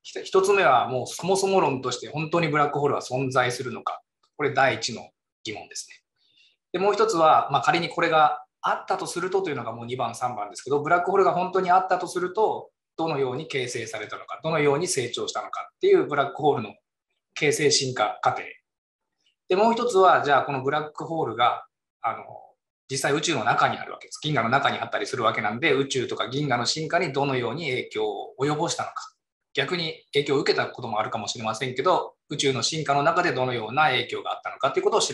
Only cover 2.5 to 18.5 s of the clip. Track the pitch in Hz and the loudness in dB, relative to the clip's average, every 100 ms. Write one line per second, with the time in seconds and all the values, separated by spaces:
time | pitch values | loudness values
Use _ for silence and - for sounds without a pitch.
2.5 | 151 143 143 143 101 - 127 135 127 123 | 2 2 2 0 0 -4 -4 0 2 0
3.5 | 120 127 104 92 82 _ _ _ - 143 | -2 -8 -8 -8 -10 _ _ _ -4 -2
4.5 | 127 131 110 - 104 82 _ _ _ - | 2 2 0 -6 -8 -14 _ _ _ -12
5.5 | 104 - - - - _ _ _ _ _ | -12 -12 -16 -16 -20 _ _ _ _ _
6.5 | _ _ 180 190 - 226 165 156 120 - | _ _ 0 0 2 2 4 6 6 4
7.5 | 139 - 170 165 - 165 160 151 - - | 2 2 0 -2 -2 2 4 4 2 -10
8.5 | _ 160 165 - 190 165 175 185 196 180 | _ -4 -4 -4 -4 -4 -6 -2 -2 -2
9.5 | 131 113 117 117 127 117 113 127 107 104 | -6 -8 -10 -10 -4 -4 -4 -6 -6 -10
10.5 | - - 143 131 175 180 196 180 170 180 | -10 -2 -2 2 2 2 2 2 2 0
11.5 | 185 180 185 185 180 175 180 180 190 208 | 0 4 4 4 0 0 -4 -4 0 0
12.5 | 113 - _ _ - 160 143 131 123 120 | 0 -10 _ _ -6 -4 0 -2 -4 -6
13.5 | 135 120 123 113 110 104 101 - - 160 | -6 -4 -6 -8 -10 -10 -12 -12 -8 -4
14.5 | 165 147 139 175 - 117 - 104 110 104 | 2 2 2 0 -2 -2 -4 -4 -6 -8
15.5 | - - _ 190 185 139 143 139 - 147 | -10 -12 _ 4 4 4 0 -2 0 0
16.5 | 120 104 - _ _ _ _ _ - 151 | 0 -4 -14 _ _ _ _ _ -2 0
17.5 | 135 147 - 131 127 104 - 127 110 - | 2 2 2 0 -2 -2 2 0 0 -10